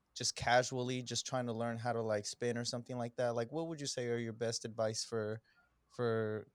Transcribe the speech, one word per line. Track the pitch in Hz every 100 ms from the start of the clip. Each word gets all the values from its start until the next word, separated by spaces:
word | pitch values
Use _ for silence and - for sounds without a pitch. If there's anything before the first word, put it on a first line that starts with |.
| _ -
just | 123 -
casually | - 123 123 131 123 127
just | 123 120 -
trying | 131 120
to |
learn | 113 117 113
how | 120
to, | 117
like, | 110 107 101
spin | - 120 117
or | 120
something | 120 117 123
like | 120 123
that? | 120 117
Like, | 117
what | 151 165
would | 156
you | 143
say | - 120
are | 117
your | 117
best | 110 117 113 117
advice | 113 110 113
for, | - 117 107 110 - _ _ _ _
for | - 120 113 110 107 -